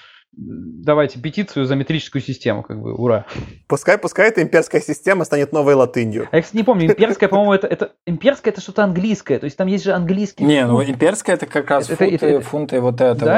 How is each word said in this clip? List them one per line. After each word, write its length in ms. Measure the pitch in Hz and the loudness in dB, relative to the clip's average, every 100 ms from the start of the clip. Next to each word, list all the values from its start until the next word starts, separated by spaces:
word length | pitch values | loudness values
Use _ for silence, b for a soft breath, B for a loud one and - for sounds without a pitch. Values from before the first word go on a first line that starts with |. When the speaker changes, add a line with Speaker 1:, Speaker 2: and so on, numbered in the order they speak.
| B B _ | B B _
Speaker 1:
давайте 880 | - - - 82 - 113 151 143 127 | -18 -16 -14 -14 -6 0 2 2 -2
петицию 480 | 151 208 196 143 131 | -8 -6 -4 -2 0
за 80 | |
метрическую 480 | 139 135 160 - 139 | -2 -2 -4 -4 -8
систему, 400 | 131 127 120 107 | -6 -4 -2 -2
как 180 | - 110 | -6 -10
бы, 140 | 113 | -8
ура. 320 | 113 120 107 - B B B - | -2 0 0 -2 B B B -4
Speaker 2:
Пускай, 320 | 139 - 208 | 0 2 2
пускай 300 | 170 - 220 | 0 2 2
эта 120 | 220 | 2
имперская 380 | 156 165 160 156 | 2 2 2 -2
система 440 | 156 147 185 190 | -2 -4 0 0
станет 260 | 156 147 143 | 0 0 0
новой 220 | 156 143 | 0 4
латынью. 540 | 139 123 123 113 107 - | 4 4 0 -2 -4 0
Speaker 1:
А 60 | 170 | 0
я, 60 | |
кстати, 140 | - 220 | 0 -2
не 60 | |
помню, 240 | 214 202 165 | 2 2 4
имперская, 420 | 196 220 202 202 | 4 2 2 2
по-моему, 240 | 196 208 | 2 2
это, 140 | 196 - | 2 0
это, 280 | 170 - _ - | -4 -6 _ -8
имперская 460 | 165 247 277 226 | 0 0 2 -4
это 80 | 202 | -4
что-то 240 | - 202 | -6 -2
английское, 560 | 202 175 220 202 - 123 | 0 0 -2 -4 -2 -4
то 60 | 147 | -4
есть 100 | - | -4
там 100 | 185 | -2
есть 160 | 196 | -2
же 80 | 185 | -2
английский 520 | 180 170 196 208 - | -2 -2 -2 -4 0
Speaker 3:
Не, 200 | 147 147 123 | 2 4 4
ну, 100 | 120 | 2
Speaker 1:
фунт. 120 | 135 | 0
Speaker 3:
имперская 460 | 127 156 214 - | 0 0 0 -2
это 120 | 175 143 | -2 -2
как 220 | 151 139 | -4 0
раз 220 | 143 123 | -2 0
Speaker 1:
Это, 140 | 160 | 0
это, 60 | 190 165 | 0 2
Speaker 3:
фунты, 80 | 151 | 0
Speaker 1:
это, 140 | 143 | 0
Speaker 3:
фунты 340 | 120 147 143 131 | -2 -6 -4 -2
и 20 | |
вот 220 | 123 123 | 0 2
это 240 | 131 120 | 0 2
Speaker 1:
да, 100 | 123 | 2